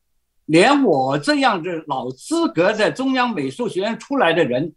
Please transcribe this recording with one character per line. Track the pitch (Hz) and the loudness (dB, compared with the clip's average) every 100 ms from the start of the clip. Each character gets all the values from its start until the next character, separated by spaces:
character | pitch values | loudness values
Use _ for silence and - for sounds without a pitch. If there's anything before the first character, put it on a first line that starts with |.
| _ _ _ _ | _ _ _ _
连 | - 160 220 294 | 2 4 6 4
我 | 254 143 131 143 | 2 2 0 -2
这 | 202 294 | 0 2
样 | 262 190 | 2 0
的 | 170 165 151 | -4 -8 -6
老 | 131 123 | -6 -6
资 | 131 - 330 330 | -10 -6 -2 -2
格 | 156 185 | 0 0
在 | 214 190 | 2 -2
中 | 151 269 | -2 -2
央 | 262 247 | 0 -2
美 | 185 135 | -2 -6
术 | 131 233 | -6 -6
学 | 180 | -4
院 | 208 226 | -4 -6
出 | - 269 | -4 0
来 | 170 | 2
的 | 165 | 2
人 | 135 123 165 | 0 0 -4